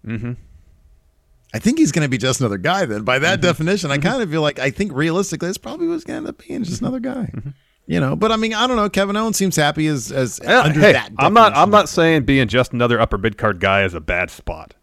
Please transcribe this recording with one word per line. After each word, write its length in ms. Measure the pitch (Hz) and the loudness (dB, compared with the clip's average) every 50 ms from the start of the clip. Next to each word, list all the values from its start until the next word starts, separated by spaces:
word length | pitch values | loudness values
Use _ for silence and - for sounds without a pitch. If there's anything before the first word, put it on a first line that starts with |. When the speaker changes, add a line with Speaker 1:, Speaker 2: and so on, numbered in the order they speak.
| - | -8
Speaker 1:
Mm-hmm. 280 | 110 113 110 113 120 123 - - - - - _ _ _ _ _ _ _ _ _ _ _ _ _ _ _ _ _ _ - | -8 -8 -6 -6 -8 -10 -10 -14 -20 -20 -20 _ _ _ _ _ _ _ _ _ _ _ _ _ _ _ _ _ _ -10
Speaker 2:
I 60 | 107 | -2
think 180 | - 208 269 | 0 0 2
he's 140 | 330 311 165 | 4 2 2
gonna 180 | 139 170 151 135 | 2 0 0 0
be 80 | 127 | 0
just 220 | 120 113 131 131 - | 0 0 -2 0 0
another 180 | 131 110 101 | 0 -2 -2
guy 280 | 98 90 151 180 196 185 | -2 -2 -2 0 0 -2
then. 180 | 131 107 107 110 | -2 -4 -4 0
By 160 | 113 127 135 | 0 0 2
that 200 | 143 170 196 185 | 2 0 0 2
Speaker 1:
Mm-hmm. 80 | 180 | 0
Speaker 2:
definition, 440 | 180 160 - 156 170 202 202 175 147 | 0 0 0 0 -2 0 -2 -2 -2
I 60 | 139 | -2
Speaker 1:
Mm-hmm. 100 | 143 147 190 | 0 0 0
Speaker 2:
kind 140 | 240 269 226 | 0 0 -4
of 60 | 170 | -2
feel 120 | 147 160 | -2 0
like, 180 | 151 147 139 - | 0 -2 -2 -2
I 100 | 127 139 | -4 -4
think 200 | - - 202 208 147 | -2 -2 -6 -4 -2
realistically, 540 | 127 151 165 160 185 202 196 170 - 175 | -2 0 0 0 0 -2 -2 -4 -6 -6
that's 100 | 175 196 | -6 -8
probably 300 | - - - 285 339 339 | -8 -10 -12 -8 -6 -4
what 80 | 330 339 | -4 -4
it's 80 | 320 320 | -6 -8
gonna 140 | - 311 | -10 -10
end 100 | 320 311 | -10 -10
up 140 | - - _ - | -10 -12 _ -14
being, 180 | - 349 294 233 | -12 -8 -8 -6
just 180 | - - - | -6 -6 -4
another 180 | 247 247 254 262 | -4 -4 -4 -4
guy. 300 | 233 262 254 262 220 - - | -6 -6 -6 -6 -8 -8 -8
Speaker 1:
Mm-hmm. 160 | 120 - 139 139 _ _ _ _ _ _ | -10 -12 -12 -14 _ _ _ _ _ _
Speaker 2:
You 140 | - 160 175 | -4 -2 -2
know, 160 | 147 131 143 | 0 0 0
but 160 | 160 208 220 | 0 0 0
I 60 | 226 | 0
mean, 160 | 220 220 220 226 | 0 -2 -4 -2
I 120 | 214 233 | -2 -2
don't 120 | 254 254 | 0 0
know. 120 | 226 208 202 | 0 -2 0
Kevin 280 | - 185 196 196 202 | 0 -2 -2 0 -2
Owens 180 | 214 226 226 208 | -2 -2 -2 -2
seems 220 | - 196 190 156 | -2 -2 -2 0
happy 300 | 156 151 143 147 160 156 | 0 0 0 0 0 -2
as, 220 | 156 151 135 110 - | -2 -2 -2 -6 -6
as 280 | 135 135 131 113 - - | -4 -4 -4 -4 -6 -8
Speaker 1:
Uh, 220 | - - 202 254 151 | -2 2 2 4 4
Speaker 2:
under 140 | 151 147 151 | 4 4 6
Speaker 1:
hey, 140 | 180 208 143 | 6 6 6
Speaker 2:
that 180 | 127 110 - 107 117 | 4 0 -4 -4 0
Speaker 1:
I'm 140 | 135 165 208 | 0 4 6
not, 140 | 240 226 202 | 6 6 6
I'm 180 | 143 143 165 208 | 6 4 4 6
Speaker 2:
definition. 0 | |
Speaker 1:
not 180 | 208 214 185 - | 6 4 4 4
saying 340 | - 175 165 165 160 156 123 | 2 2 4 4 4 4 2
being 240 | 135 139 135 131 | 2 2 2 2
just 240 | 104 101 127 127 - | 2 2 0 0 0
another 280 | - 120 120 120 120 107 | 0 0 2 2 4 2
upper 180 | 113 - - | 2 0 0
mid 200 | 98 95 113 104 | -2 -2 -2 -2
card 220 | - - 110 98 87 | 0 -2 -2 -2 0
guy 240 | 92 98 95 101 98 | 0 2 2 4 2
is 100 | 92 85 | 0 -2
a 60 | 82 | -6
bad 320 | 78 - 90 87 90 80 | -6 -4 -2 -2 -2 -4
spot. 420 | - - - - 85 78 - - _ _ | -6 -12 -10 -10 -10 -10 -14 -20 _ _